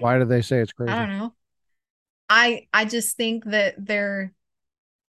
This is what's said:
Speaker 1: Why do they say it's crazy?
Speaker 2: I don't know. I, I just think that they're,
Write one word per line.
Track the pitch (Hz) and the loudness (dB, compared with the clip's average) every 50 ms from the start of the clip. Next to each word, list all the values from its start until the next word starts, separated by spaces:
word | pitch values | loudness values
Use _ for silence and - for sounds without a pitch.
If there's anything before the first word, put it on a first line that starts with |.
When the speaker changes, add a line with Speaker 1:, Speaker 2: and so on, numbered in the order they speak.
Speaker 1:
Why | - 120 123 127 | 0 2 2 4
do | 127 | 2
they | 113 127 120 110 | 4 2 0 2
say | - 135 123 | 2 0 0
it's | 117 104 - | 0 -2 -4
crazy? | _ 123 117 110 | _ -4 -4 -2
Speaker 2:
I | 226 233 | -2 -2
don't | 202 196 196 | -4 -4 -6
know. | 214 233 - _ _ _ _ _ _ _ _ _ _ _ _ _ _ _ _ _ _ _ | -6 -8 -10 _ _ _ _ _ _ _ _ _ _ _ _ _ _ _ _ _ _ _
I, | 214 226 240 240 233 214 - _ - | 4 4 4 4 2 -2 -6 _ 0
I | 208 220 | 0 0
just | 214 233 240 220 - - | 2 -2 -2 -2 -4 -4
think | - 240 226 226 233 226 | -2 -2 -2 -2 -4 -6
that | 220 202 214 202 190 - - | -2 0 2 0 0 -2 -6
they're, | 202 196 214 208 202 202 202 196 196 190 - _ _ _ _ _ _ _ _ _ _ _ _ _ _ _ _ | -6 -4 -2 -2 -2 -2 -4 -4 -6 -8 -10 _ _ _ _ _ _ _ _ _ _ _ _ _ _ _ _